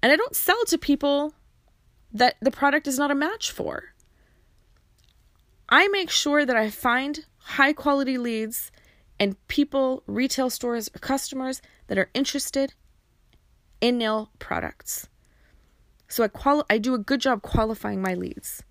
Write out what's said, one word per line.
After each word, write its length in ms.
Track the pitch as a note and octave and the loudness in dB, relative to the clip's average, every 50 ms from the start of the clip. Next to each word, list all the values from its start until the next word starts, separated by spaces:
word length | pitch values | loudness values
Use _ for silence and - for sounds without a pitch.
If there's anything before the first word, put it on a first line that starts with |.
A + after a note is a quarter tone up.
| - | 6
And 100 | A#3+ C#4+ | 6 4
I 40 | |
don't 200 | D#4 A4+ C5 - | 4 2 0 -2
sell 280 | - - - F#4 A4+ A#4+ | -2 2 2 2 2 2
to 120 | - - D#4 | 0 0 -2
people 560 | - - C#4+ C#4 - C#4+ C#4+ C#4+ D4 D4+ - _ _ _ _ _ _ _ _ _ _ _ _ _ _ _ - | 2 0 0 2 2 2 2 2 0 -2 -8 _ _ _ _ _ _ _ _ _ _ _ _ _ _ _ -2
that 240 | G#3+ B3 B3 - _ | 2 2 2 2 _
the 100 | - C4 | -2 -2
product 360 | - - C4+ C#4+ C#4 D#4 D4+ | 0 2 2 2 2 2 -2
is 120 | C#4+ C4 B3+ | -2 -2 -2
not 120 | D4 C#4+ | 0 0
a 40 | C#4+ | 0
match 360 | C#4 D4 E4 G#4+ A4+ - - | 0 -2 -2 -4 -4 -6 -8
for. 440 | - - - - - - - - _ _ _ _ _ _ _ _ _ _ _ _ _ _ _ _ _ _ _ _ _ _ _ _ _ _ _ _ _ _ _ _ _ _ _ - | -6 -6 -8 -6 -6 -10 -12 -14 _ _ _ _ _ _ _ _ _ _ _ _ _ _ _ _ _ _ _ _ _ _ _ _ _ _ _ _ _ _ _ _ _ _ _ 4
I 200 | A#3 C#4 F4+ G4+ | 6 6 6 6
make 220 | G4 G4 F#4 - | 2 -2 -2 0
sure 360 | - - - D4 C#4+ D4 D4 | -2 -2 0 2 2 2 2
that 100 | B3 B3+ | 2 2
I 140 | A3+ A3 G#3+ | 0 0 0
find 560 | G#3 - - B3+ A#3+ B3+ C4+ C#4+ D4 D4+ - _ _ _ | -4 -2 0 0 0 0 0 -4 -6 -8 -10 _ _ _
high 340 | _ - - - C#4 C#4 D4+ | _ -10 2 4 4 4 4
quality 440 | - - G3 C#4 C#4 C#4 B3 C4 B3+ | 2 0 0 2 2 2 0 -2 -2
leads 520 | A#3+ A#3+ A3+ A3 A3 A3 A3+ - - - _ - _ - _ _ _ _ _ _ | -2 -4 -2 -4 -4 -6 -6 -10 -10 -12 _ -20 _ -20 _ _ _ _ _ _
and 180 | G#3 G3+ G3 _ _ _ | 0 0 0 _ _ _
people, 540 | - - C#4+ C#4+ - C#4 C4+ C4 C4 C4 _ | 0 0 0 2 2 0 2 2 0 -2 _
retail 420 | - G3+ G#3 B3+ C4+ - - C4+ B3+ | -6 -2 -2 0 0 0 0 -2 -2
stores, 380 | - - - A#3+ A#3+ A#3 G#3+ - _ | -2 -4 -4 -4 -4 -4 -6 -8 _
or 40 | - | -14
customers 600 | - - C4 C#4 - - - C4 C4 C4 C4 - _ _ _ _ - | -4 -2 -2 -2 -2 -4 -6 -6 -6 -6 -6 -8 _ _ _ _ -10
that 120 | - - G3 | -4 -2 -2
are 120 | F#3+ - _ | -2 0 _
interested 600 | B3 C#4 - - C#4+ - - - C#4 C4+ C4+ - _ _ _ _ _ _ _ _ _ _ _ _ _ _ _ _ _ _ _ _ _ | -2 -2 -2 -2 -4 -6 -2 0 0 -2 -2 -4 _ _ _ _ _ _ _ _ _ _ _ _ _ _ _ _ _ _ _ _ _
in 180 | - A#3+ B3 A#3+ | 0 0 2 2
nail 320 | A3+ A3 G#3+ A3 G#3+ - _ _ | 0 0 0 -2 -4 -6 _ _
products. 680 | - - - E2+ E2+ E2 - _ - - - - - - _ _ _ _ _ _ _ _ _ _ _ _ _ _ _ _ _ _ _ _ | -8 -6 -6 -4 -4 -6 -10 _ -12 -10 -10 -10 -12 -16 _ _ _ _ _ _ _ _ _ _ _ _ _ _ _ _ _ _ _ _
So 140 | - - A#3 | -2 0 0
I 60 | G#3 | 0
quali-, 360 | _ - - C#4 C#4+ D4+ D4 _ | _ 0 2 2 2 2 2 _
I 80 | - A3 | 0 0
do 160 | G3+ B3+ C4 | 2 0 -2
a 40 | A#3 | -2
good 220 | G3+ - C4+ C4 | 0 0 -2 0
job 220 | - C4+ B3+ G3+ - | 2 0 0 0 -4
qualifying 580 | - - - A3 A3 A3 - - G#3 G3+ G3 | 0 0 0 0 0 -2 -6 -6 -6 -4 -2
my 140 | F#3+ F#3+ F#3 | -2 -2 -2
leads. 480 | F3+ F3+ F3+ - - - - - - - _ | -4 -6 -8 -10 -12 -14 -14 -14 -14 -16 _